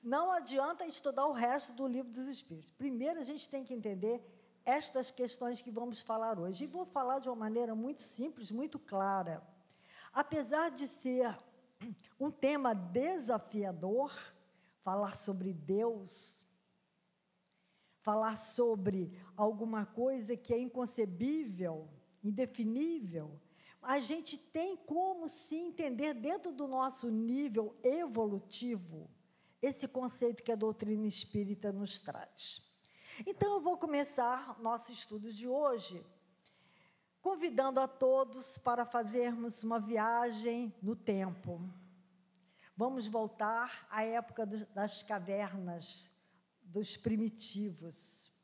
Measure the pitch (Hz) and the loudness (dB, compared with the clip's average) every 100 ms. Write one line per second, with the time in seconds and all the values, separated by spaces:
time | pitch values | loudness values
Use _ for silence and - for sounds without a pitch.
0 | 240 277 349 359 254 269 285 339 349 - | 2 2 4 2 2 0 2 -2 -6 -4
1 | 285 269 285 254 240 277 269 240 269 247 | -2 2 2 4 2 2 -2 -4 -2 -2
2 | 240 233 262 269 - 160 151 _ 277 240 | -4 -6 -8 -8 -10 -14 -14 _ -2 0
3 | 277 339 254 294 - 277 262 247 214 190 | 0 -2 -4 -6 -6 -8 -6 -4 -4 0
4 | 214 233 - - - _ - 277 294 262 | 0 0 -4 -20 -20 _ 2 2 2 -2
5 | 254 - 247 - 240 240 247 220 240 226 | -2 -2 -4 -2 -4 -4 -6 -6 -4 -8
6 | - 220 226 208 175 185 285 320 359 285 | -2 0 0 0 -2 -4 -6 -4 -2 0
7 | 254 269 254 233 214 226 240 220 240 285 | 2 2 0 -2 0 0 0 0 -2 -4
8 | - - 277 311 214 220 302 269 - 196 | -6 -4 -4 -4 -6 -4 -4 -6 -4 0
9 | 196 196 175 160 - - _ _ - - | 2 2 0 -4 -8 -20 _ _ -20 -20
10 | - 262 294 311 240 302 339 262 277 - | -4 0 2 0 2 2 2 0 -6 -2
11 | 254 254 240 196 - - - _ 233 202 | 0 4 4 2 -12 -20 -20 _ -12 -12
12 | - _ 285 285 269 294 262 208 175 190 | -14 _ -2 2 4 4 4 2 0 2
13 | 294 370 233 226 - 208 196 170 180 226 | 2 0 2 0 0 -2 -2 -2 0 2
14 | 285 - - - _ _ _ _ - 190 | 0 -4 -14 -18 _ _ _ _ -2 0
15 | 202 196 - 190 185 170 143 190 233 220 | 0 -2 -4 -2 -2 -4 0 4 4 0
16 | 190 - - - - _ _ _ _ _ | -6 -6 -6 -8 -18 _ _ _ _ _
17 | _ _ _ _ _ _ _ _ _ _ | _ _ _ _ _ _ _ _ _ _
18 | - 214 220 214 - - 240 220 190 190 | 2 4 2 0 -4 2 4 4 2 2
19 | 175 - - - 214 214 226 220 208 - | -2 -6 -16 2 2 4 -2 0 -2 2
20 | 254 269 214 240 - 233 247 254 240 - | 2 2 -2 -4 0 0 0 -2 -2 0
21 | 208 175 247 311 269 180 180 160 156 147 | 0 2 2 2 0 -2 -2 -2 -8 -18
22 | _ _ 208 208 254 254 220 233 320 330 | _ _ -2 0 0 0 0 2 0 0
23 | 202 165 151 147 _ - - - 254 277 | -4 -6 -8 -12 _ -20 -20 -12 2 2
24 | 233 320 311 294 - 320 359 381 - 311 | 2 -2 -4 -8 -4 -2 -2 -4 -2 2
25 | 381 370 330 - - 311 349 330 311 233 | 2 0 -4 -6 -4 -4 -4 -2 -2 0
26 | 302 262 240 370 359 269 285 262 262 262 | 0 0 0 -2 -2 -4 -2 2 0 0
27 | 240 220 226 254 285 214 214 - 247 302 | 0 2 2 2 2 2 0 2 4 4
28 | 339 226 214 196 - - 247 220 175 160 | 2 2 2 2 -4 -6 -2 -2 -4 -12
29 | 160 - _ _ _ _ 269 269 262 262 | -14 -20 _ _ _ _ -2 0 -4 -2
30 | 254 - 240 220 - 226 220 220 208 214 | -4 2 0 2 -2 2 2 0 0 2
31 | 214 - - 208 202 202 208 196 202 - | 2 -2 -2 0 0 0 -2 -2 -4 -4
32 | - - - - - - - _ - - | -8 -10 -12 -6 -6 -6 -10 _ -20 -20
33 | - - 233 392 403 403 320 349 330 285 | -18 -10 -6 2 4 4 2 2 2 2
34 | 285 - 240 254 269 220 226 233 226 247 | 2 2 2 2 -4 -4 -2 -2 -4 -10
35 | - 208 214 208 247 269 294 233 185 180 | -8 -8 -8 -8 -2 2 4 2 -4 -10
36 | - - _ _ _ _ _ _ _ _ | -14 -20 _ _ _ _ _ _ _ _
37 | _ _ 370 381 330 240 269 262 262 269 | _ _ 0 2 2 4 4 4 2 4
38 | 262 262 254 247 254 - - 240 240 240 | 6 6 4 -2 -8 -2 2 2 2 0
39 | 214 240 240 233 233 - 220 233 208 226 | 0 2 2 0 -4 -4 -2 0 2 2
40 | 220 233 240 214 233 233 240 - 190 226 | 4 4 2 0 0 0 -2 -4 -4 -2
41 | - 196 190 180 - 175 180 - - - | 0 2 0 -4 -6 -6 -8 -12 -20 -20
42 | _ _ _ _ _ _ - - 240 262 | _ _ _ _ _ _ -20 0 0 0
43 | 214 226 220 220 214 226 247 - - 214 | 0 0 0 0 0 2 0 -4 -6 0
44 | 220 226 233 - 220 214 214 196 208 - | 2 0 -2 -4 -2 -2 -6 -2 0 -2
45 | - 208 180 202 202 190 180 170 - - | -2 -4 0 0 0 -2 -6 -6 -8 -10
46 | - _ _ _ _ _ 190 175 214 - | -12 _ _ _ _ _ -6 -4 -2 -2
47 | - 220 226 220 - 196 208 156 170 - | 0 2 0 -2 -8 -4 -6 -6 -12 -12
48 | - - - _ | -12 -12 -14 _